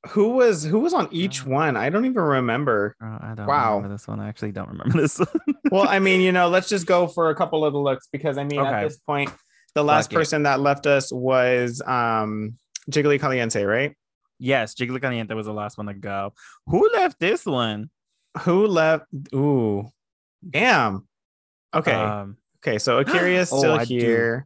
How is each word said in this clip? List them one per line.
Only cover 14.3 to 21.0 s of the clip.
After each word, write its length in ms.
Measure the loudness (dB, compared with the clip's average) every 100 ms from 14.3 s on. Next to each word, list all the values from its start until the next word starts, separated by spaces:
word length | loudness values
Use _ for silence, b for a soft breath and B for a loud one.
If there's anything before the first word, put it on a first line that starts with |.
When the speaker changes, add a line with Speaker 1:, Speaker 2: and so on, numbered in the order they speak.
| _
Speaker 2:
Yes, 380 | 0 0 -2 -6
Jiggly 240 | -6 -4
Caliente 340 | -4 -4 -6
was 120 | -6 -6
the 80 |
last 240 | -8 -10 -10
one 100 | -12
to 60 |
go. 400 | -10 -8 -6 -8 _ B B -2
Who 220 | 2 2
left 300 | 2 0 0
this 240 | -2 -2 -2
one? 440 | -2 -2 -4 -10 _ _ _ _ -6
Speaker 1:
Who 260 | 0 2 4
left? 380 | 2 2 2 -2 -14 -6
Ooh. 560 | 0 2 2 2 -2 -6 _ _ _ _ _ -6
Damn. 600 | 0 2 2 2 -2